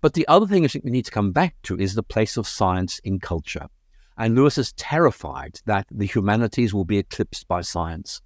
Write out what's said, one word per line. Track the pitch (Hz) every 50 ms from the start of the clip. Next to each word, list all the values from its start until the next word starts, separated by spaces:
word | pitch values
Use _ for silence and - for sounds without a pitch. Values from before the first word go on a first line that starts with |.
But | - 160 -
the | 170 160 -
other | 156 185 220 196
thing | 202 190 165
I | 139
think | - 143 -
we | -
need | 117 127 117
to | -
come | - 110 104 98
back | 90 147 175 175 - - -
to | - 98 -
is | 98 98 95
the | 113 107
place | - - 110 110 107 - -
of | 104 -
science | - - 107 92 92 92 92 90 - -
in | - - 95 95
culture. | - - 90 82 - - - - 71 - _ _ _ _ _ - - _ _ -
And | 113 113 113
Lewis | 123 135 143 - -
is | 127 - -
terrified | - - - - 160 170 143 107 - - 78 67 - 67 - - - _
that | - 104 98 - _
the | - 107 104
humanities | 95 - 120 95 101 104 113 120 110 - - 120 110 95
will | 101 95
be | 85 104 101
eclipsed | 95 - - - 113 - - - - _
by | 92 87
science. | 87 - - 87 85 82 85 80 - - - - _